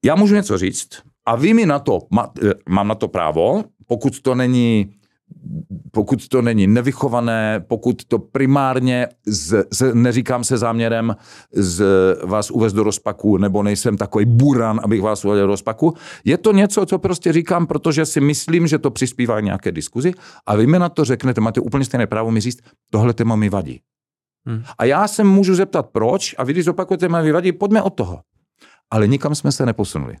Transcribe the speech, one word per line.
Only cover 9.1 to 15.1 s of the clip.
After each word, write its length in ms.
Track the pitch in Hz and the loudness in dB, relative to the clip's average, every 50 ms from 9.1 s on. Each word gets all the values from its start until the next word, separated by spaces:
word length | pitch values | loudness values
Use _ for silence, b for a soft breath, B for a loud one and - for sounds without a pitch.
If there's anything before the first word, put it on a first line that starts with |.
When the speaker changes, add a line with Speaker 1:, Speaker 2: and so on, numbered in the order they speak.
| _ _ _ | _ _ _
Speaker 1:
z, 400 | 107 107 98 73 80 107 104 95 - 101 | -6 -6 -4 -2 0 0 0 0 -2 -2
z, 200 | - 131 131 117 | 0 0 2 4
neříkám 480 | 117 120 123 113 127 123 - 127 120 120 | 4 2 4 2 0 -2 -2 -4 -4 -2
se 140 | - 131 | -2 -2
záměrem 580 | 113 113 117 117 117 117 113 113 113 113 113 104 B B B B B B B | 0 0 -2 -2 0 0 0 -2 -2 -2 -4 -4 B B B B B B B
z, 340 | - - 101 90 85 87 104 98 98 92 92 95 90 - - | -2 -2 -2 -2 0 0 2 4 4 4 4 4 2 0 -2
vás 260 | 92 98 107 101 - | -2 -2 -2 -2 -2
uvést 220 | - 123 113 110 95 | -2 0 0 0 2
do 100 | 107 104 | 0 0
rozpaku, 540 | 104 98 - _ 110 101 - - 104 101 | 0 -2 -4 _ -8 -8 -2 0 0 2
nebo 260 | 92 101 101 95 104 101 | 2 2 0 0 0 0
nejsem 340 | 101 101 98 - 123 104 | 0 -2 -2 -2 -4 -2
takový 280 | 95 107 95 - 107 107 | -2 -6 -2 0 0 2
buran, 540 | 120 117 117 135 147 135 120 113 110 110 110 - | 4 4 4 4 4 4 2 0 0 -2 -2 0
abych 180 | 104 113 104 | 0 0 0
vás 240 | 92 107 | 0 -2